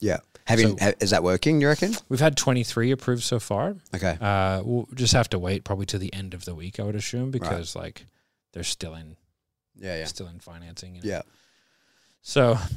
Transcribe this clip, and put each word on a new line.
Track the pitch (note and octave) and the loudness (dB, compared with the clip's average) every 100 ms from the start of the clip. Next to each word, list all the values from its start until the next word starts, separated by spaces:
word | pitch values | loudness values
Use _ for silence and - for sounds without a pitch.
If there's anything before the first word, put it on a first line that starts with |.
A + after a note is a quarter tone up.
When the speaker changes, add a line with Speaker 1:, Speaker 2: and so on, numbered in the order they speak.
Speaker 1:
Yeah. | G#2 E2+ - - - | 0 0 -4 -6 2
Have | A#2 | 6
you, | A2 | 6
Speaker 2:
So | F#2+ | 4
Speaker 1:
ha-, | G2+ - | 2 2
is | G2+ | 4
that | F#2+ | 4
working, | F2 F#2 D3 D#3 | 4 2 4 4
you | C#3+ | 4
reckon? | D3+ F#3+ A3+ - | 4 0 -2 -4
Speaker 2:
We've | B2+ | 2
had | D#3 C#3+ | 2 4
twenty-three | - B2 A#2 - A#2 | 2 0 0 0 2
approved | C3 - B2 | 2 0 -2
so | - A#2+ | 0 -2
far. | - G2+ D#3 G3 - F#2 | 0 -2 -2 -4 -8 -2
Speaker 1:
Okay. | F#2+ E2+ | -2 0
Speaker 2:
Uh, | G2+ G2 F#2+ F#2+ | 2 2 2 0
we'll | G#2+ A#2+ A2 | -2 -2 -4
just | B2+ A#2+ | -2 2
have | C3 A2+ | 4 4
to | A2+ | 0
wait | F2+ F#2+ | -2 -4
probably | - G2 F#2+ | -4 -4 -4
to | G2+ | -4
the | F#2 | -6
end | F#2+ F#2+ F2+ | -8 -10 -12
of | F2 | -12
the | |
week, | E2 F2 - | -12 -10 -8
I | |
would | G#2 G#2 | -6 -6
assume, | - A#2+ C3 | -6 -6 -4
Speaker 1:
Right. | C3 | -4
Speaker 2:
because, | E2 F2 E2+ F2 | -4 -4 -6 -10
like, | E2 - - _ _ _ _ | -12 -14 -20 _ _ _ _
they're | F2 | -10
still | F2 - E2+ | -8 -6 -8
in, | D#2+ D#2 E2 _ _ _ _ _ _ | -12 -16 -20 _ _ _ _ _ _
Speaker 1:
Yeah, | F#2+ E2+ | -10 -8
yeah. | D#2+ | -8
Speaker 2:
still | - F#2 | -10 -14
in | E2+ | -16
financing. | - E2+ E2+ F#2 F#2 F2+ | -20 -20 -18 -18 -18 -10
You | |
know? | G#2 | -6
Speaker 1:
Yeah. | F2+ - _ _ _ _ _ _ _ _ _ | -6 -8 _ _ _ _ _ _ _ _ _
Speaker 2:
So | - C#3+ B2 A#2 F#2 | -2 4 6 4 0